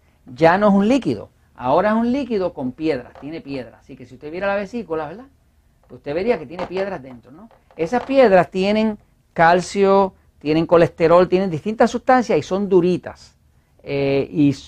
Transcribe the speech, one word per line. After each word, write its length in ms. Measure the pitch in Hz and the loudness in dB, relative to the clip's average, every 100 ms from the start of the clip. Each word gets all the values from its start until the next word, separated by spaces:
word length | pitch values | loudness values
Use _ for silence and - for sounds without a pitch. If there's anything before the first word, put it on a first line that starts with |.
| _ _ - | _ _ -20
ya 320 | 123 160 185 | 2 2 4
no 80 | 208 | 4
es 60 | 196 | 4
un 120 | 202 | 2
líquido. 420 | 269 160 104 - _ _ - | 0 0 -6 -10 _ _ -8
Ahora 340 | 127 156 208 | 0 0 2
es 60 | 220 | 0
un 160 | 240 | -2
líquido 420 | 277 247 208 180 | -4 -4 -4 -4
con 200 | 156 127 | -6 -10
piedras, 400 | 127 156 135 - - | -6 -4 -4 -8 -18
tiene 220 | 139 160 | -16 -16
piedras. 380 | 139 135 113 110 | -12 -12 -14 -20
Así 160 | _ 131 | _ -20
que 100 | 120 | -20
si 80 | |
usted 180 | 127 147 | -18 -14
mira 140 | 175 196 | -8 -6
la 100 | 202 | -4
vesícula, 520 | 196 240 160 160 147 | -6 -10 -8 -8 -8
¿verdad? 180 | 196 269 _ _ _ _ _ _ | -14 -20 _ _ _ _ _ _
Pues 120 | 123 | -16
usted 140 | 143 | -8
vería 240 | 156 220 208 | -4 -4 -4
que 80 | 135 | -8
tiene 220 | 180 175 | -12 -10
piedras 340 | 185 196 175 | -8 -8 -10
dentro, 300 | 131 120 - | -16 -20 -20
¿no? 180 | 156 220 _ _ - | -20 -20 _ _ -8
Esas 280 | 165 240 | -4 -4
piedras 480 | - 269 240 185 160 | 0 4 6 4 2
tienen 480 | 190 190 214 220 214 _ _ _ | -2 0 0 -2 -4 _ _ _
calcio, 800 | - 165 180 175 202 196 196 190 - _ _ | 2 4 2 0 0 2 4 2 -4 _ _
tienen 300 | 147 156 165 | -2 -2 2
colesterol, 600 | 170 165 - 160 175 180 | 2 2 2 4 4 4
tienen 220 | 185 190 | 0 -2
distintas 400 | 156 208 220 233 | -6 -8 0 0
sustancias 480 | 240 - 254 220 160 | 0 0 0 2 -2
y 60 | |
son 260 | - 190 202 | -2 -6 2
duritas. 640 | 185 175 170 - - - _ _ _ _ _ 143 | 2 2 -2 -6 -18 -20 _ _ _ _ _ -8
Eh, 440 | 139 139 139 - | -4 0 -2 -2
y, 240 | 175 143 135 | 2 0 0